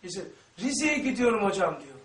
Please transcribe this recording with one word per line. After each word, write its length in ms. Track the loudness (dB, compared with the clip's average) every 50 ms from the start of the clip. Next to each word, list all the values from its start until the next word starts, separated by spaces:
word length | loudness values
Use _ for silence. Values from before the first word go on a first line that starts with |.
| -10
"Lise, 180 | -10 -10 -10 -10 -12 -16 -20 -20 _ _ -4
Rize'ye 380 | -2 -2 0 2 2 2 2 2
gidiyorum 480 | 0 0 0 2 2 4 4 4 2
hocam." 340 | 2 2 2 2 0 0 -4 -12
diyor. 120 | -16 -18 -20 -20